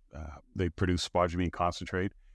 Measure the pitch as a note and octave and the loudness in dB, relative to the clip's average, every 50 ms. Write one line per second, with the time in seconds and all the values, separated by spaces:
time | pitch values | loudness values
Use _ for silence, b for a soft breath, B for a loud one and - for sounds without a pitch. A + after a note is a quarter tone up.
0 | _ _ - D2 D2+ D2+ D2+ - - _ - - F#2+ F2 - - G2+ F2+ F2+ F2 | _ _ -16 -14 -14 -14 -14 -16 -18 _ -4 -2 -2 -2 0 0 2 2 2 2
1 | - - - F2 F2 F2+ E2 F2+ F2+ E2 - - F2 F2 E2 - F2 D2+ - F#2 | 0 0 2 2 2 4 2 0 0 0 0 0 0 0 0 -2 -8 -4 -2 -2
2 | F#2 G2+ - - - - - | -2 -2 -4 -8 -20 -20 -20